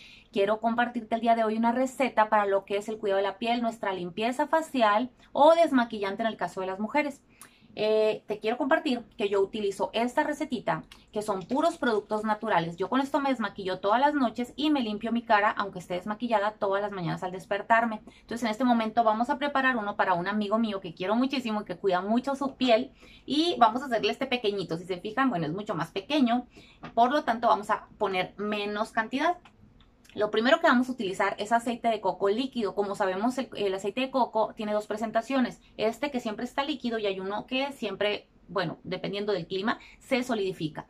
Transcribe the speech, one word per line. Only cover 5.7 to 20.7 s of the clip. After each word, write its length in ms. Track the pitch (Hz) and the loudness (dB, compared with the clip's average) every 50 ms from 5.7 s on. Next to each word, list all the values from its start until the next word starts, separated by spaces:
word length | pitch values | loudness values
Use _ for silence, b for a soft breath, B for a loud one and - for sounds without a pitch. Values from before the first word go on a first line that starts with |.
| 269 254 233 233 220 208 202 196 202 202 | 4 2 2 0 -2 -4 -4 -4 -4 -2
en 60 | 226 220 | -4 -4
el 80 | 214 | -2
caso 240 | - 185 175 - 196 | -4 -6 -6 -4 -6
de 60 | 185 | -6
las 140 | 185 190 190 | -4 -4 -4
mujeres. 420 | 220 214 - 302 294 277 277 - _ B B B B B B B B B - | -4 0 0 0 0 0 -6 -10 _ B B B B B B B B B -6
Eh, 480 | - 214 214 220 214 214 220 214 - - | -2 0 2 4 4 4 2 0 -2 -6
te 120 | - 208 208 | -8 -8 -4
quiero 200 | - 220 247 - | -2 -2 -2 0
compartir 440 | 294 269 320 320 320 285 240 240 - - _ | 2 2 2 2 2 0 -2 -2 -4 -10 _
que 120 | - 208 196 | -4 -2 0
yo 120 | 202 196 | 2 2
utilizo 500 | 196 - - 214 202 196 190 - - - - | 2 2 0 -2 -2 -2 -2 -2 -4 -2 0
esta 300 | 220 240 247 - 302 302 | -2 -2 2 2 0 0
recetita, 600 | 302 294 294 302 - 247 208 - - 160 160 - B B B B B | 0 -2 -4 -4 -4 -4 -4 -2 -2 -2 -2 -6 B B B B B
que 120 | - 214 | -8 -6
son 200 | 208 214 196 190 | -4 -4 -4 -4
puros 360 | 175 - 240 294 320 339 339 - | -4 -2 0 2 2 2 0 0
productos 460 | 277 247 214 208 208 - 220 214 208 | 0 0 0 0 -2 -2 -4 -4 -2
naturales. 520 | 220 208 - 233 214 196 165 165 170 170 | -2 -2 -2 -2 0 0 0 0 0 -4
Yo 140 | - 190 - | -4 -4 0
con 100 | 247 269 | 0 0
esto 200 | 277 269 - 294 | 0 0 -2 0
me 100 | 277 269 | 0 0
desmaquillo 500 | 262 226 214 196 - - 190 185 180 180 | 0 -2 -2 -4 -6 -6 -4 -4 -4 -2
todas 200 | - 196 220 247 | 2 2 4 4
las 140 | 277 294 294 | 4 4 4
noches 380 | 285 254 220 - 247 240 - - | 2 0 0 -2 -4 -8 -8 -6
y 140 | - 302 311 | -2 0 2
me 100 | 294 277 | 2 2
limpio 300 | 233 214 208 202 226 226 | 0 -2 -4 -4 -4 -2
mi 120 | 233 240 | -2 -2
cara, 280 | - - 220 202 208 220 | 2 2 4 4 4 2
aunque 280 | 233 214 208 196 - 175 | 0 -2 -4 -6 -8 -10
esté 160 | - - 180 | -8 -6 -6
desmaquillada, 580 | 180 - 214 214 214 247 233 226 202 202 214 | -6 -6 -6 -6 -6 -2 0 0 2 2 0
todas 300 | 214 - 214 196 190 202 | -2 -2 -2 0 0 0
las 100 | 208 202 | -2 -4
mañanas 300 | 202 185 165 156 165 165 | -4 -4 -4 -4 -4 -4
al 100 | 190 180 | -6 -6
despertarme. 680 | 180 190 - - 202 202 208 - 226 226 233 226 214 214 B B B B | -8 -8 -6 -4 -4 -4 2 2 4 4 4 0 -2 -6 B B B B
Entonces, 220 | B - 220 233 | B -12 -6 -4
en 80 | 247 214 | -2 -4
este 140 | 214 - 262 | 0 0 2
momento 400 | 247 233 233 220 220 - 233 226 | 4 4 4 2 2 2 4 4
vamos 260 | 220 214 220 240 285 | 4 4 2 0 0
a 80 | 294 262 | 0 -2
preparar 380 | 294 285 - 269 262 262 254 | -2 0 0 2 2 2 2
uno 200 | 226 202 202 202 | 2 -2 -2 -2
para 180 | - 196 190 180 | 0 2 2 2
un 140 | 170 175 190 | 2 0 -2
amigo 300 | 208 214 208 196 214 226 | -2 -2 0 0 0 0
mío 220 | 233 214 | 0 0